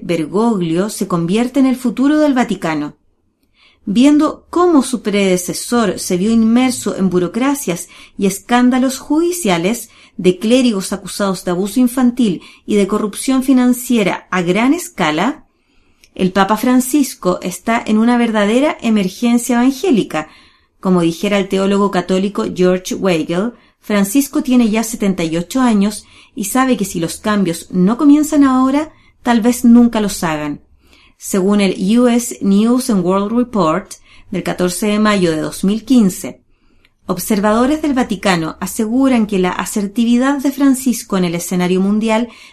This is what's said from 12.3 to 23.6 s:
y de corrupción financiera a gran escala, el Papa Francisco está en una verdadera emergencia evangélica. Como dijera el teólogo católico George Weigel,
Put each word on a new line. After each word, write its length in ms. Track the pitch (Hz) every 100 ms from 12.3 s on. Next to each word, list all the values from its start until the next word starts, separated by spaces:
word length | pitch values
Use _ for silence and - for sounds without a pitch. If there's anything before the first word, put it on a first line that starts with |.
| 160 - -
y 120 | - 208
de 100 | 196
corrupción 560 | 208 214 - - 262
financiera 840 | 262 254 247 247 - 240 180 - -
a 120 | 185
gran 300 | 170 196 254
escala, 760 | 339 - - 160 156 220 311 _ _ _ _ _ _ _
el 160 | - 185
Papa 240 | 202 190 214
Francisco 840 | 247 254 254 302 277 - 180 -
está 400 | 185 - - 233
en 140 | - 214
una 180 | 233 240
verdadera 640 | 233 220 202 240 302 -
emergencia 760 | 233 214 185 - 240 240 240 240
evangélica. 720 | 254 269 392 214 143 156 151 - _ _ _ _
Como 220 | 190 180
dijera 360 | 165 165 202 202
el 100 | 196
teólogo 420 | 190 196 202 202
católico 540 | 190 175 190 202 208 214
George 400 | 170 180 185 -
Weigel, 600 | 214 185 165 151 170 233 -